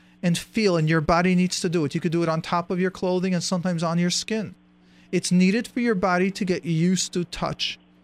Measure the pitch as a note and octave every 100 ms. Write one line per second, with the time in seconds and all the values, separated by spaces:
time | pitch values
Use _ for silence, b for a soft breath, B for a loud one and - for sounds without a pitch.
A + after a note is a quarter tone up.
0 | b b F3 E3+ - A3+ G#3 E3+ D#3 E3
1 | D3+ E3+ F3+ F3+ F3+ - F#3 E3+ C#3+ E3
2 | F3 E3+ E3 D#3+ - F3 F3 F3+ F#3 -
3 | F#3 F#3 F#3 F3 - F3+ F#3 E3+ E3 E3+
4 | F3 - - A3 F3+ - _ _ b b
5 | b - - F3+ F#3 A3 - C4 A#3+ G3
6 | F#3+ F3+ F#3+ F#3+ F#3 F3 - D#3+ F3 F#3
7 | - F3+ F3 - D3+ - - - _ _